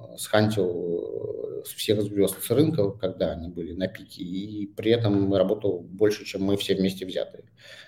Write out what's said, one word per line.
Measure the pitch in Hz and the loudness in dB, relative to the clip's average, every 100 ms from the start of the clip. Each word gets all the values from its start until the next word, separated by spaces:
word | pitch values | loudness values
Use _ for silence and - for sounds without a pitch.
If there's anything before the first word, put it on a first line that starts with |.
| - | -18
э, | - | -14
схантил, | - 107 107 107 90 87 87 85 - - - - - - | 2 4 4 2 0 0 -2 -4 -4 -6 -6 -6 -8 -8
э, | |
всех | - - - 104 | -12 -6 0 2
звезд | 101 101 95 - | 2 2 0 0
с | - | 0
рынка, | 120 156 - 98 | 4 4 2 0
когда | - - 92 90 | -2 -6 -2 -2
они | 82 85 | -2 -8
были | 87 82 | -8 -8
на | 87 92 | -4 -4
пике, | - 92 - | -4 -18 -12
и | 90 95 104 104 101 | -8 -8 -8 -8 -8
при | - 107 | -2 4
этом | 117 110 101 98 | 4 4 4 4
работал | 98 92 107 101 87 | 4 4 2 0 -2
больше, | 87 95 104 - - | -6 2 2 2 -6
чем | 95 | -2
мы | 98 101 | 2 2
все | - 95 | 2 2
вместе | 95 95 92 | 2 0 -6
взятые. | - - - - _ - - | -6 -6 -10 -20 _ -20 -20